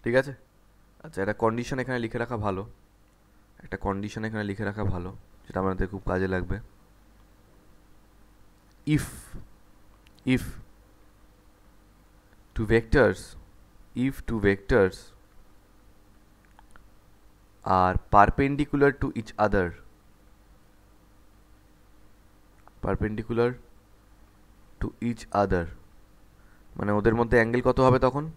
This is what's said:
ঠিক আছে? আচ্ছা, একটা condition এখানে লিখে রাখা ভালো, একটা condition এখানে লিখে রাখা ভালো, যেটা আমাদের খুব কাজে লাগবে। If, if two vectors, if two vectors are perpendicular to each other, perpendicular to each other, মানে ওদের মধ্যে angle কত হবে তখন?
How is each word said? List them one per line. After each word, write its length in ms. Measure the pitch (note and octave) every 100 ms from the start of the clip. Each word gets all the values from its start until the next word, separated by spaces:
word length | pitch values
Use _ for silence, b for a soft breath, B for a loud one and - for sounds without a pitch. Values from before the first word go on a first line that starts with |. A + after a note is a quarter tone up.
ঠিক 100 | A#2 B2
আছে? 120 | C#3 B2+ _ _ _ _ - _
আচ্ছা, 140 | D#3+ F#2
একটা 120 | G2 G#2+
condition 320 | A2+ A2+ A#2+ C3+
এখানে 160 | B2 B2+
লিখে 140 | A2+ B2
রাখা 140 | A#2 A#2 G#2
ভালো, 160 | F#2+ G#2+ - _ _ _ _ _ _ _ -
একটা 120 | - F#2+ G#2
condition 360 | G2 G#2+ A2+ A2
এখানে 160 | A2 G#2
লিখে 140 | G2 G2+
রাখা 140 | G#2
ভালো, 260 | G2+ F#2 F2+ - - -
যেটা 140 | - F#2+
আমাদের 240 | F#2+ F#2 G2
খুব 100 | G2 -
কাজে 180 | F#2 F#2+
লাগবে। 220 | F#2 F2+ G2 - - _ _ _ _ - _ _ - _ - _ - _ _ - _ - _ _ _ - D3
If, 80 | - - - - - - - - - - - - -
if 80 | B2+ - - - - - _ - _ - _ - _ - - _ - _ - _ - -
two 120 | - A2
vectors, 460 | A2+ A2+ D3 G#2+ F#2 - - - - - - - B2 C3
if 80 | - -
two 120 | A2+ G2+
vectors 480 | G2 - B2+ F#2+ - - - - - - - _ - - - _ - - - _ - - - - - _ - - _ _ -
are 320 | - F#2 F#2 F#2 -
perpendicular 760 | G#2 G#2 - C#3 C#3+ D3 C#3+ C#3+ C#3
to 40 | C#3 A2+
each 120 | A2 - G#2
other, 200 | G2+ F2 - - - - _ - - _ - - _ - - _ - - - _ - _ _ - - - - - - - - - -
perpendicular 680 | - F#2+ G#2+ G#2+ G#2+ A#2 A#2+ B2 - - _ - _ - - _ - - - -
to 60 | - - A#2
each 160 | A2+ - G2+
other, 220 | G2 F#2 D#2+ - - - - - - b b b b -
মানে 140 | G2+ G#2
ওদের 160 | G#2+
মধ্যে 220 | A2+ A#2 A#2+
angle 240 | A2+ A#2+ B2+
কত 120 | B2 C3
হবে 120 | B2+ B2+
তখন? 180 | C3+ D#3